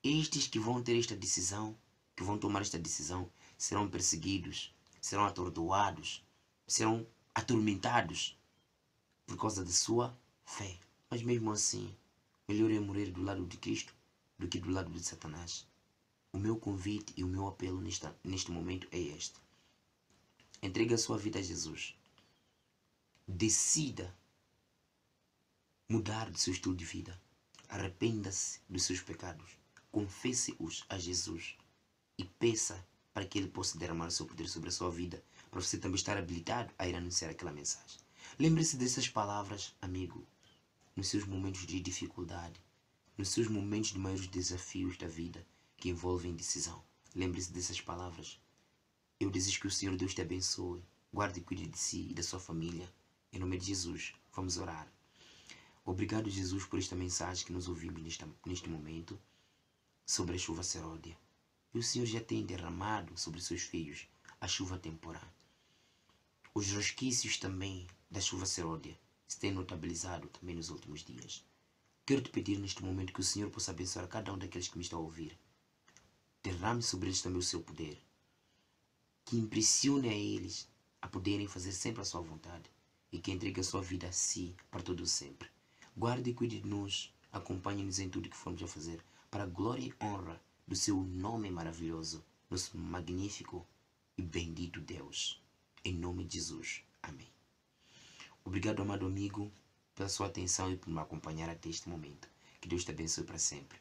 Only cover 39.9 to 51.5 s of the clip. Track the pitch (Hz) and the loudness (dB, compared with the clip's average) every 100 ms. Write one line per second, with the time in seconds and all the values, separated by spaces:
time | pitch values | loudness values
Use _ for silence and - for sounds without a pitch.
39.9 | 92 90 - - _ - - _ _ - | -2 -4 -8 -16 _ -20 -20 _ _ -8
40.9 | - 95 104 98 95 95 92 - 92 90 | -2 2 2 0 -2 -2 -4 -2 -2 -2
41.9 | - - - 85 90 85 - - _ _ | -4 -6 -6 -6 -6 -8 -12 -20 _ _
42.9 | _ _ - 95 - 110 107 101 104 107 | _ _ -4 0 4 4 2 2 2 2
43.9 | 95 95 95 92 90 90 92 - 92 92 | 0 0 0 -2 0 0 -2 -4 -2 -2
44.9 | 87 85 78 85 85 - _ _ - 90 | -2 -6 -4 -6 -6 -16 _ _ -4 -2
45.9 | 87 90 90 87 82 - - 85 78 - | 0 2 2 0 -2 -2 -2 -2 -6 -16
46.9 | _ - 90 92 87 90 87 87 90 - | _ -8 -2 0 0 -2 -4 -2 -4 -4
47.9 | 87 90 82 76 - _ _ _ _ _ | -6 -6 -8 -12 -14 _ _ _ _ _
48.9 | _ _ _ 98 95 95 - 98 - 98 | _ _ _ 2 4 2 2 2 2 2
49.9 | 92 95 - 85 92 - - 90 90 90 | 2 2 2 0 2 2 0 -2 -4 -8
50.9 | _ _ - 101 90 90 | _ _ 0 0 0 -4